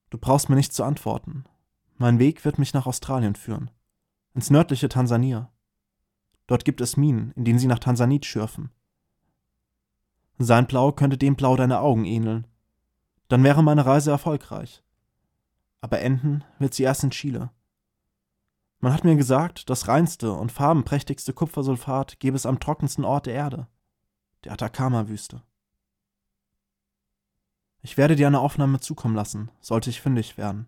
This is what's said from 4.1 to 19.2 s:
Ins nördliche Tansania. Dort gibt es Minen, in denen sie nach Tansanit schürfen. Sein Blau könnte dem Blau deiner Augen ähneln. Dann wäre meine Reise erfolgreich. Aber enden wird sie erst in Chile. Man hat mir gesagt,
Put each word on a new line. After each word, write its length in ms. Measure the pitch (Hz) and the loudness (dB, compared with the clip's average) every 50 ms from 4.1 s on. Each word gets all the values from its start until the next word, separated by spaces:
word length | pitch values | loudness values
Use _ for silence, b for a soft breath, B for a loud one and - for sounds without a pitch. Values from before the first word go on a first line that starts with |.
| _ _ _ _ - | _ _ _ _ -10
Ins 180 | 131 120 - | -6 0 4
nördliche 380 | 139 151 170 - 139 123 - 135 | 4 4 4 4 0 -2 -2 -2
Tansania. 600 | - 127 127 120 117 117 127 135 127 110 123 120 _ _ _ _ _ _ _ _ _ _ _ _ _ _ _ _ _ _ _ | 0 0 0 2 2 0 0 0 -2 -6 -8 -12 _ _ _ _ _ _ _ _ _ _ _ _ _ _ _ _ _ _ _
Dort 180 | - 123 120 - | -2 -2 0 0
gibt 160 | - 131 - | 0 -2 -2
es 160 | 120 120 - | -2 -4 0
Minen, 360 | 139 143 151 131 110 90 123 - | 2 2 2 2 0 -2 -6 -6
in 120 | - 120 | -4 0
denen 140 | 117 117 120 | 2 4 4
sie 80 | 127 | 4
nach 140 | 127 123 117 | 2 2 2
Tansanit 440 | - 127 123 117 123 120 143 143 - | 2 0 2 2 2 2 2 0 -2
schürfen. 460 | - - 107 107 110 - - - 127 _ _ _ _ _ _ _ _ _ _ _ _ _ _ _ _ _ _ _ _ _ _ _ _ _ _ _ _ _ _ _ _ _ - | -4 -6 -6 -6 -6 -8 -12 -14 -14 _ _ _ _ _ _ _ _ _ _ _ _ _ _ _ _ _ _ _ _ _ _ _ _ _ _ _ _ _ _ _ _ _ -4
Sein 300 | 123 113 117 117 127 - | 2 4 4 4 4 2
Blau 240 | 131 127 131 143 147 | 2 2 2 2 2
könnte 260 | - 143 139 139 131 | 2 0 0 2 2
dem 160 | 139 139 139 | 2 0 2
Blau 220 | 131 135 127 131 | 2 2 2 2
deiner 240 | 127 127 123 127 92 | 4 2 2 2 2
Augen 240 | 123 147 123 113 107 | 2 2 2 2 0
ähneln. 420 | 82 113 113 113 110 113 113 117 - _ _ _ _ _ _ _ _ _ _ _ _ _ _ _ | -2 -2 -2 -2 -2 -4 -6 -8 -12 _ _ _ _ _ _ _ _ _ _ _ _ _ _ _
Dann 160 | - 127 123 131 | 2 4 6 6
wäre 200 | 139 143 151 160 | 6 6 6 4
meine 220 | 151 151 151 135 | 4 4 4 4
Reise 280 | 131 135 147 143 151 143 | 4 4 4 4 2 -2
erfolgreich. 680 | 143 - 170 151 139 - - 107 107 - - - - _ _ _ _ _ _ _ _ _ _ _ _ _ _ _ _ _ _ _ - | -2 -2 -4 -4 -4 -6 -10 -14 -12 -12 -14 -18 -20 _ _ _ _ _ _ _ _ _ _ _ _ _ _ _ _ _ _ _ -14
Aber 200 | - 113 120 87 | -8 -4 -4 -2
enden 440 | 71 127 135 127 131 151 143 147 - _ _ - | 0 0 -2 0 0 -2 -2 -2 -6 _ _ -4
wird 140 | 139 131 - | -4 -2 0
sie 120 | - 131 | 0 0
erst 200 | 131 135 - - | 0 0 0 -2
in 60 | 135 | -4
Chile. 400 | - - - 147 123 113 123 123 _ _ _ _ _ _ _ _ _ _ _ _ _ _ _ _ _ _ _ _ _ _ _ _ _ - | -4 -4 -8 -8 -8 -6 -10 -12 _ _ _ _ _ _ _ _ _ _ _ _ _ _ _ _ _ _ _ _ _ _ _ _ _ -2
Man 160 | - 127 139 | 0 0 0
hat 100 | 156 - | 2 4
mir 120 | 170 160 | 4 4
gesagt, 520 | 147 | 4